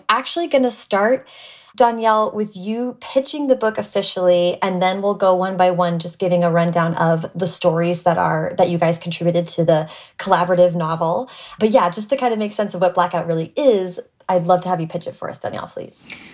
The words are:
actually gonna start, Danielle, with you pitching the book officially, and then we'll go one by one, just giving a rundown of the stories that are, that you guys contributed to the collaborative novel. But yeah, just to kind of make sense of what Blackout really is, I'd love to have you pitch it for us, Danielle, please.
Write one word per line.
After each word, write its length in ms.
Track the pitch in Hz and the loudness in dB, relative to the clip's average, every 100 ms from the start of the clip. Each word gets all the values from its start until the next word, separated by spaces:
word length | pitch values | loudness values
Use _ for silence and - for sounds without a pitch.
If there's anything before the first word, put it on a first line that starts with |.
| - | -2
actually 380 | 233 - 339 330 | -2 -2 -4 0
gonna 240 | 277 247 | 2 0
start, 540 | 220 - 196 220 262 - - - - _ - | -2 -2 0 2 0 -4 -20 -20 -20 _ 2
Danielle, 560 | 233 226 220 214 214 | 2 2 2 2 0
with 240 | 214 208 185 | -2 -6 -8
you 420 | 202 233 247 247 | -6 -4 -6 -8
pitching 460 | - 269 269 302 277 | -4 -2 -2 -2 0
the 80 | 254 | 0
book 200 | 220 214 | 0 -2
officially, 800 | 208 202 190 190 180 175 175 - | -4 -2 -2 0 2 4 2 0
and 200 | 196 180 | -2 0
then 200 | 185 196 | 0 0
we'll 140 | 202 202 | -2 2
go 200 | 190 185 | 2 2
one 220 | 190 180 | 0 2
by 140 | 185 | 2
one, 280 | 175 175 170 | 2 0 -2
just 180 | 170 - | -6 -4
giving 240 | 185 175 | 0 2
a 80 | 170 | 2
rundown 460 | 170 170 170 165 160 | 2 2 0 0 0
of 340 | 165 160 - 170 | 0 0 -2 -6
the 120 | 175 | -4
stories 560 | - 175 160 170 175 | -2 0 0 0 0
that 140 | 175 175 | 0 0
are, 360 | 160 160 160 - | 0 -2 -2 0
that 120 | 175 | 0
you 80 | 170 | 2
guys 200 | 170 170 | 0 -2
contributed 480 | 170 - 170 170 170 | -6 -4 -2 0 -2
to 160 | - 165 | -2 2
the 240 | 156 160 - - - | 2 0 -12 -20 -4
collaborative 560 | 196 170 180 180 180 | 2 4 4 4 4
novel. 560 | 170 160 165 165 208 262 - - - | 2 -2 -2 -2 -2 -6 -14 -14 -2
But 120 | 214 | 2
yeah, 180 | 262 - | 4 2
just 200 | 214 214 | -2 -2
to 60 | 262 | 0
kind 140 | 247 | 0
of 80 | 220 | 0
make 140 | 208 | -4
sense 200 | 214 202 | -4 -4
of 60 | 180 | 0
what 140 | 180 | 0
Blackout 340 | 185 175 170 170 | 2 0 0 -2
really 240 | 160 160 - | -4 -4 0
is, 420 | 277 202 180 - - _ - | 2 2 0 -10 -16 _ -2
I'd 160 | 185 170 | 0 2
love 160 | 180 | 2
to 80 | 180 | 0
have 100 | 175 | -4
you 80 | 160 | -4
pitch 180 | 175 - | -8 -10
it 100 | - | -12
for 140 | - | -12
us, 100 | - | -10
Danielle, 280 | - - - | -10 -8 -10
please. 360 | - - - - - - | -12 -14 -16 -16 -14 -16